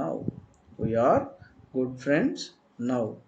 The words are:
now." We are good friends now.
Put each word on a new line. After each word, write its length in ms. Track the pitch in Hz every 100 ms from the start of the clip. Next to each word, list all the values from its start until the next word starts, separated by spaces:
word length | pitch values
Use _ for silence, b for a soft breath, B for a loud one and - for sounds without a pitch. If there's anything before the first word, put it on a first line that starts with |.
now." 120 | 156 57 - - - _ _ -
We 80 | 113 113 127
are 160 | 233 277 - B B - 131
good 160 | 127 127 -
friends 340 | 147 262 - - - _ - 120
now. 140 | 123 110 -